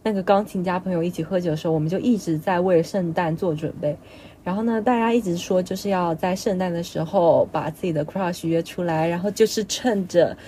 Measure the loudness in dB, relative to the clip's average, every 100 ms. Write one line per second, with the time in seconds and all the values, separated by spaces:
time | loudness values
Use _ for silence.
0 | -4 0 4 2 2 -4 -2 -2 -2 -2
1 | -2 -4 -2 -2 0 -2 0 0 0 0
2 | 2 0 0 -2 0 0 4 4 2 -2
3 | -2 0 -2 0 -2 -2 -4 -4 -4 -4
4 | -10 -20 -20 -12 -6 -2 0 0 2 2
5 | 2 2 0 -2 0 0 0 -4 -2 0
6 | 0 0 -2 -2 -2 0 -2 -4 -4 -4
7 | 0 4 6 6 4 -2 -4 -4 -4 -2
8 | -4 -4 -4 -4 -2 -2 -2 -4 -2 0
9 | 0 -2 -2 2 2 2 -4 -4 0 0
10 | 2 2 2 0